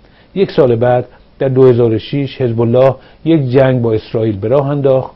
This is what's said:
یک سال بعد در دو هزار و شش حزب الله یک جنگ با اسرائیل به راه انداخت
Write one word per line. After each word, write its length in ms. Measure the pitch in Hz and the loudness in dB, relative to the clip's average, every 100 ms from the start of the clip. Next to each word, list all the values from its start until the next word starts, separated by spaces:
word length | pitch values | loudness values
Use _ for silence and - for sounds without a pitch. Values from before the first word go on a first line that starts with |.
| _ _ _ | _ _ _
یک 160 | 185 190 | -4 -2
سال 260 | - 127 113 | 2 2 2
بعد 280 | 123 123 - - _ - | 0 0 -4 -18 _ -6
در 100 | 135 | -2
دو 180 | 131 131 | 4 4
هزار 260 | 120 117 | 4 2
و 60 | 107 | -2
شش 420 | - 143 135 - | -4 -6 -6 -6
حزب 200 | 123 113 | -4 -2
الله 340 | 117 127 131 - - _ | 0 2 2 0 -14 _
یک 260 | 151 165 127 | -2 0 2
جنگ 320 | 131 131 127 | 2 2 0
با 100 | 117 | -2
اسرائیل 440 | 110 - 113 113 101 | -4 -4 -4 -4 -4
به 120 | 110 | -2
راه 180 | 143 139 | -2 -2
انداخت 440 | 147 135 131 - | -2 0 0 -2